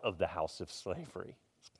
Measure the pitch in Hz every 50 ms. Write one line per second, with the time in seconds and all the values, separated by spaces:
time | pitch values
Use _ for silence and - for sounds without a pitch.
0 | - 117 92 85 92 82 - 92 80 80 - - 92 - - - - 101 90 -
1 | 170 - - 92 - - - - _ _ _ _ - - -